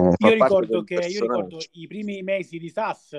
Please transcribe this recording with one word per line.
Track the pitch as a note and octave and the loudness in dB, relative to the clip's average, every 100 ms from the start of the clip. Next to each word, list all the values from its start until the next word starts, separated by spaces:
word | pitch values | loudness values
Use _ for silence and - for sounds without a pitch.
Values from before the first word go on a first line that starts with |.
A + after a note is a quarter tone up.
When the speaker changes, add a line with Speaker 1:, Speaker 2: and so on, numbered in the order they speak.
| F2+ F2 | 4 6
Speaker 1:
fa | G#3+ | 4
Speaker 2:
Io | A3+ | 6
Speaker 1:
parte | - | 6
Speaker 2:
ricordo | F#3+ G#3+ F3+ | 4 2 -2
Speaker 1:
del | |
Speaker 2:
che, | F#3 F3+ F3 | -2 -4 -4
io | G3+ | -4
ricordo | A3+ A#3+ F#3 E3 | -2 -2 -4 -10
Speaker 1:
personaggio. | - | -16
Speaker 2:
i | E3+ D3+ | -16 -14
primi | G3+ G#3 G3 | -10 -8 -8
mesi | F#3 G3 E3+ E3 | -4 -4 -6 -10
di | E3 | -10
sas, | - G#3 - _ | -6 -6 -6 _